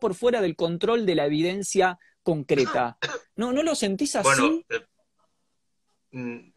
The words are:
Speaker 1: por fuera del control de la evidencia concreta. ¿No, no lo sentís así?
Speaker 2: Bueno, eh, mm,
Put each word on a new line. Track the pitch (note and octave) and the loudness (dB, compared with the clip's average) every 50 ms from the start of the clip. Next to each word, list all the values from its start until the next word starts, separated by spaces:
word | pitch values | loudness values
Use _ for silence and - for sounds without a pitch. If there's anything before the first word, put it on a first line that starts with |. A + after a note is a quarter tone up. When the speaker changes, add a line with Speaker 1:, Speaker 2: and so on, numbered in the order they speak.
Speaker 1:
por | - G#3+ F#3 | -2 -4 -4
fuera | - A#3 B3 A#3+ A#3 G3 | 0 0 2 2 2 0
del | E3+ D#3 | 0 -2
control | - F3 E3 F3 E3+ - G#3 A3+ A#3 A3 | -2 -2 -2 -2 0 0 0 0 2 2
de | F#3 E3 | 2 2
la | D#3 C#3+ | 2 2
evidencia | C#3+ D3+ D3+ E3 F3 F#3 G3+ G3 - - F#3+ F3+ F#3 F3+ - _ _ _ _ - | 2 0 0 0 0 -2 -4 -6 -2 2 2 2 2 2 -2 _ _ _ _ -2
concreta. | F3+ E3+ D3+ C3+ - D#3 C#3 B2+ A#2 - B2+ B2 A#2+ - - - - - - - _ - | -2 -2 -2 0 0 2 2 2 2 2 -2 -2 -2 -4 -8 -10 -8 -8 -10 -14 _ -8
¿No, | - A3+ B3 B3+ | -6 -4 -2 0
no | C#4 D#4+ | 0 0
lo | E4 D4 | 0 0
sentís | - A3+ G3+ G3 F#3+ D4 C#4+ - | 0 0 -2 -2 -2 -2 -2 -2
así? | A#3 F#3+ - | 0 2 2
Speaker 2:
Bueno, | - B3+ C4 D#4 D#4+ E4 - - | 4 4 4 2 2 0 -4 -6
eh, | - - - _ _ _ _ _ _ _ _ _ _ _ _ _ _ _ _ _ _ _ _ _ _ _ _ _ - | -8 -8 -8 _ _ _ _ _ _ _ _ _ _ _ _ _ _ _ _ _ _ _ _ _ _ _ _ _ -14
mm, | B2+ B2 A#2+ A#2+ A#2 - _ _ | -12 -10 -10 -10 -12 -16 _ _